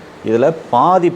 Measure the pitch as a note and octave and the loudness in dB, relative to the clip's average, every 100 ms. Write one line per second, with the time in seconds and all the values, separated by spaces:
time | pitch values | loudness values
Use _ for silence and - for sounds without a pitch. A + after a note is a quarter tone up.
0 | - - G#2+ A#2 C#3+ D#3+ - A#2+ D#3 F#3 | -20 -10 -2 0 0 -2 -2 0 2 2
1 | E3+ | 0